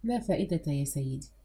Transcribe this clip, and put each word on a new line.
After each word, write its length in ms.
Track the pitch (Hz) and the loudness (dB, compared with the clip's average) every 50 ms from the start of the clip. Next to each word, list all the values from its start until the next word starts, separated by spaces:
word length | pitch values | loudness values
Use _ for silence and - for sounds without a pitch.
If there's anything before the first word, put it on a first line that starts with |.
| - | 0
لا 160 | 226 240 240 | 0 0 0
فائدة 520 | 233 - 180 - 196 - 180 165 - 160 | 2 2 2 2 2 2 0 0 0 0
يا 140 | 143 139 139 | 0 0 0
سيدي. 420 | 139 - 147 135 131 131 135 135 - - - | 0 -2 -2 -2 -2 -4 -6 -8 -12 -18 -20